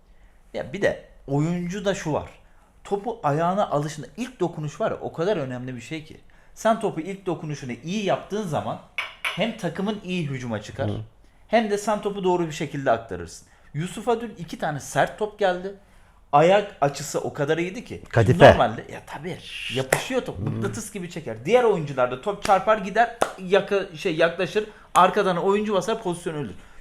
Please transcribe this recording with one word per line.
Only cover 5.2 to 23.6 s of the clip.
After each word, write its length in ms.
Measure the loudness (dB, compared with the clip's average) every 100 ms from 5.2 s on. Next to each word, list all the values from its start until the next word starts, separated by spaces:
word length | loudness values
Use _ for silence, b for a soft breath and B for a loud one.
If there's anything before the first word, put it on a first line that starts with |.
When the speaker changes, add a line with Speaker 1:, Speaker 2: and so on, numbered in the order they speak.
| -2 -2
Speaker 1:
önemli 400 | -4 -8 -10 -10
bir 40 |
şey 240 | -10 -12
ki. 120 | -12 -20 -20 -20 -20
Sen 260 | -2 0 2
topu 200 | 0 -4
ilk 260 | -6 -6 -6
dokunuşunu 460 | -4 -6 -8 -8 -10
iyi 200 | -6 -2
yaptığın 380 | 0 -2 -2 -6 -2
zaman 300 | -2 -4 -8 -10 -10 -10 -8
hem 340 | -6 -2 -4 -4
takımın 440 | -6 -4 -4 -4
iyi 220 | -4 -4 -4
hücuma 360 | -4 -4 -6
çıkar, 280 | -6 -6 -4
Speaker 2:
Hı. 40 | -4 -8 _ -20 _ 0
Speaker 1:
hem 220 | 2 2
de 80 | 0
sen 240 | 0 -2
topu 220 | -2 0
doğru 220 | 2 2 0
bir 60 |
şekilde 380 | -4 -6 -2 2
aktarırsın. 580 | 0 0 -10 -10 -16 -20 _ -12
Yusuf'a 460 | -8 -6 -4 -2 -2
dün 140 | -2 -12
iki 200 | -12 -6
tane 220 | -6 -6
sert 380 | -2 0 0 0
top 200 | -6 0
geldi. 360 | 0 0 -4 -12 _ -20 -20 _ _
Ayak 440 | 6 8 6 4 0
açısı 400 | -2 -2 -6 -4
o 120 | -4
kadar 260 | -2 0 0
iyiydi 260 | -2 -6
ki. 100 | -12
Şimdi 140 | -14 0
Speaker 2:
Kadife. 400 | 4 6 10 12
Speaker 1:
normalde 340 | 12 6 0 -10
ya 80 | -14 -14
tabii 300 | -10 -10 -10 -12 -12 -6
yapışıyor 460 | -4 0 0 0 -4
top. 160 | -4 -4
Speaker 2:
Hmm. 60 | -4
Speaker 1:
Mıknatıs 440 | -4 -4 -6 -10
gibi 180 | -10 -10
çeker. 260 | -8 -8 -6
Diğer 200 | 2 4
oyuncularda 560 | 6 2 0 2 0 0
top 200 | -4 -2
çarpar 340 | 4 4 4 2
gider, 380 | 2 2 2 0 -4 -6
yaka-, 580 | 2 2